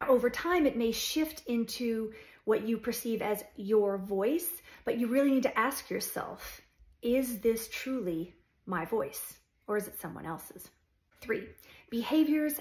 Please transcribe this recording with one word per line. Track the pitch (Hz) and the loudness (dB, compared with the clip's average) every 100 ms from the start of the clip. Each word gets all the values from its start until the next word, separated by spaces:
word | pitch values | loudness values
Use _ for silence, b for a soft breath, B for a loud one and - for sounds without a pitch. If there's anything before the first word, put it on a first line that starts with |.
| - | 4
Over | 254 240 | 6 6
time, | - 339 359 285 | 0 2 4 4
it | 233 | 4
may | 226 | 0
shift | 220 - 311 311 - - | 0 -2 0 0 -2 -2
into | 233 226 - 240 226 220 B B B - | -2 0 -2 -2 -2 -4 B B B 0
what | 214 214 | 2 2
you | 220 | -2
perceive | 240 233 240 220 | -2 -4 -2 -2
as | 208 202 - - | 0 -4 -6 -10
your | 196 214 202 196 | 2 4 4 0
voice, | 190 196 214 330 - - B B | -2 0 2 2 -2 -8 B B
but | - 233 | -4 0
you | 240 | 2
really | 262 277 | 4 4
need | 269 | 4
to | 247 - | 2 2
ask | 240 277 - | 0 0 -4
yourself, | 190 - - - - - - - _ - _ | -4 -4 -6 -6 -8 -12 -16 -20 _ -20 _
"Is | 240 262 247 220 | 2 2 2 0
this | 226 226 - | 0 0 -4
truly | - 262 262 180 165 180 - _ _ - | -8 -6 -4 -2 -4 -6 -12 _ _ -6
my | 180 170 | -4 -2
voice, | 226 - - - - _ _ - | -2 -2 -6 -14 -16 _ _ -4
or | 208 | -4
is | 196 | -4
it | - | -10
someone | 170 - 160 | -10 -10 -8
else's?" | 165 - - - _ _ _ _ _ | -10 -12 -18 -20 _ _ _ _ _
Three, | - - - - B B B | -6 -4 -6 -16 B B B
behaviors, | 233 226 311 294 302 302 294 | -6 2 4 4 4 2 -4